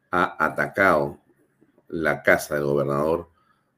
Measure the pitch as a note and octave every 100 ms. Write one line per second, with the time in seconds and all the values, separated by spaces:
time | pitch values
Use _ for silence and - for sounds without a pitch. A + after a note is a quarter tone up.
0 | _ F2+ F2+ - D#2 - C#2+ - F#2+ D#2+
1 | C#2+ - _ _ _ _ _ _ - E2
2 | D#2 D2 - E2+ - D2+ C#2+ C#2+ C#2 C#2+
3 | D2+ E2+ - _ _ _ _